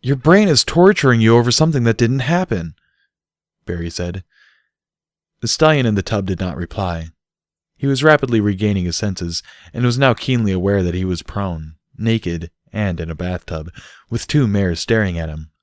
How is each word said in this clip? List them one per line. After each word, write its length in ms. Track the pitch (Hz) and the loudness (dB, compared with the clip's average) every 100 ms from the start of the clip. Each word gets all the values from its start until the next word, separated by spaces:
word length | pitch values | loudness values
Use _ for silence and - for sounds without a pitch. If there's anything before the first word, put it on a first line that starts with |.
Your 160 | 123 135 | -2 -2
brain 320 | 143 185 214 | 4 6 6
is 160 | 147 | 2
torturing 560 | - 165 185 208 139 120 | 0 4 4 6 4 4
you 160 | 110 117 | 6 6
over 140 | 120 | 4
something 340 | 117 160 147 | 2 2 2
that 140 | 117 110 | 0 2
didn't 220 | 117 135 | 0 0
happen, 540 | 123 175 185 98 82 - _ _ _ _ _ _ _ _ - | 0 -2 0 -4 -6 -12 _ _ _ _ _ _ _ _ -10
Barry 240 | 90 85 | -8 -8
said. 340 | - 87 92 - _ _ _ _ _ _ _ _ _ _ _ | -6 -8 -8 -12 _ _ _ _ _ _ _ _ _ _ _
The 80 | 117 | -8
stallion 380 | - 156 151 120 | 0 2 4 2
in 80 | |
the 80 | 104 | 0
tub 240 | 92 107 95 | -2 -4 -4
did 140 | 90 | -4
not 160 | 92 82 | -4 -6
reply. 520 | 87 - 95 85 80 _ _ _ _ _ _ _ | -8 -6 -6 -6 -10 _ _ _ _ _ _ _
He 100 | 135 | -2
was 160 | 135 | 2
rapidly 380 | 151 151 123 117 | 4 4 4 2
regaining 440 | 104 95 107 101 | 2 0 0 0
his 120 | 87 85 | -2 -2
senses, 460 | 104 92 87 82 - - - | -4 -4 -6 -8 -12 -20 -16
and 120 | - | -2
was 140 | 123 120 | -2 2
now 160 | 139 | 0
keenly 380 | 117 - 127 107 | 0 -2 -2 0
aware 300 | 92 95 101 | 0 0 0
that 120 | 90 | 0
he 100 | 87 | -2
was 180 | 92 90 | -2 -4
prone, 520 | - - 98 82 78 80 _ - | -6 -8 -6 -6 -10 -16 _ -6
naked, 520 | 110 113 90 85 82 _ _ | -2 -2 -2 -6 -8 _ _
and 280 | 101 104 85 | -6 -4 -4
in 100 | 82 | -6
a 40 | |
bathtub, 580 | 80 90 90 - 82 80 - - - _ | -6 -6 -8 -8 -10 -10 -16 -20 -20 _
with 180 | 113 - | -8 -2
two 200 | 147 123 | 0 2
mares 340 | 101 98 85 | 2 0 -2
staring 380 | - 113 101 85 | -2 0 0 -4
at 100 | 80 | -6
him 220 | 78 78 _ | -8 -14 _